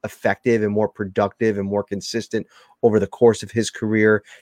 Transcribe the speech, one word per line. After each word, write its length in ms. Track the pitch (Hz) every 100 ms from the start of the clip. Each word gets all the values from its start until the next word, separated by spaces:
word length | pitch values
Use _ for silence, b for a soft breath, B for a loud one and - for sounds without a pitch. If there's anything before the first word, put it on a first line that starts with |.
effective 600 | 104 - 107 98 127 113
and 100 | 104
more 160 | 104 107
productive 680 | - 101 98 101 - 113 101
and 100 | 98
more 160 | 101
consistent 640 | 98 101 - 117 - 110 - b b b
over 160 | 117 107
the 80 | 98
course 360 | - 120 107
of 80 | 101
his 200 | 113 107
career. 540 | - 110 110 107 107 B B